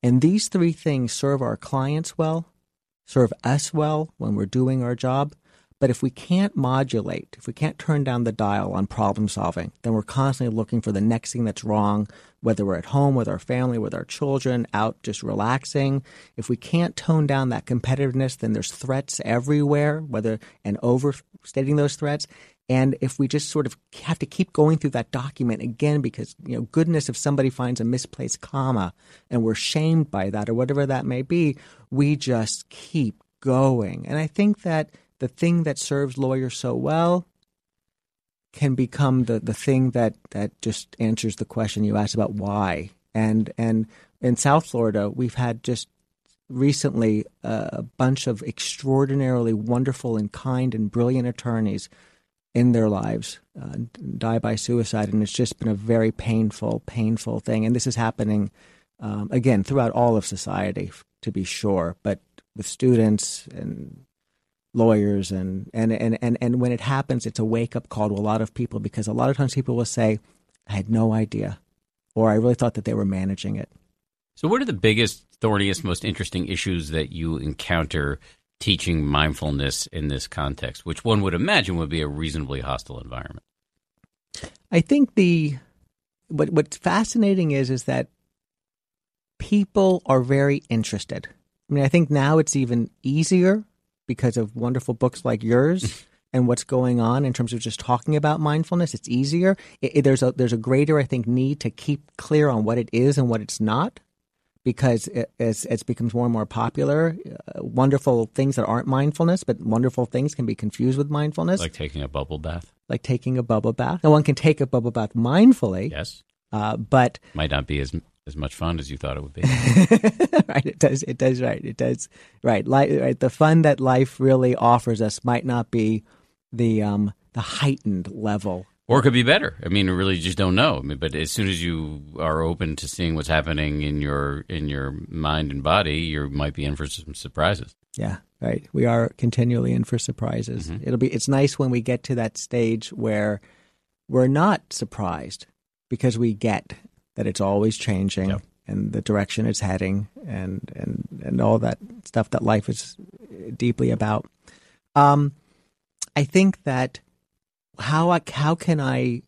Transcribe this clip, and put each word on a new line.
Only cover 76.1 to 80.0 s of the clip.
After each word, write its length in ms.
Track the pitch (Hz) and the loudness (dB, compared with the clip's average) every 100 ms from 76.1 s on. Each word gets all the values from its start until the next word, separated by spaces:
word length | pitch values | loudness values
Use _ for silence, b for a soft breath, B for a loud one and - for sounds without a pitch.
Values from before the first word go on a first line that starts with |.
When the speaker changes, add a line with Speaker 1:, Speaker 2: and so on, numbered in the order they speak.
| 92 - 92 87 | -6 -4 -4 -4
Speaker 2:
issues 440 | 90 98 87 73 | -4 -2 -4 -2
that 220 | 80 73 | -4 -4
you 240 | 85 82 78 | -6 -4 -4
encounter 840 | 71 67 - 85 78 85 71 71 b b _ _ | -6 -8 -2 -2 0 -2 -4 -6 b b _ _
teaching 440 | - 87 - 82 | -2 0 0 0
mindfulness 800 | 73 71 78 76 78 71 69 - - | 0 2 0 0 -4 -2 -2 -4 -8
in 200 | 82 | -6